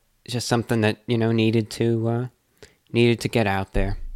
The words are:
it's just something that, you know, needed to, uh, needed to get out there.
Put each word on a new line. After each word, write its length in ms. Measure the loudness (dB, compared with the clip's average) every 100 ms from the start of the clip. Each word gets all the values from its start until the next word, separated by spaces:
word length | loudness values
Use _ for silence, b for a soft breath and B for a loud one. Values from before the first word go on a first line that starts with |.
| _ _
it's 80 | -10
just 160 | -6 -2
something 320 | -2 0 0
that, 180 | 0 -2 -2
you 120 | 0
know, 140 | 2
needed 380 | 2 2 2 -2
to, 360 | -2 0 0 0
uh, 180 | -2 -6 _ _ b b b b
needed 280 | 2 2 2
to 80 | 0
get 180 | 0 0
out 280 | 0 -2
there. 240 | -2 -2 -2 -8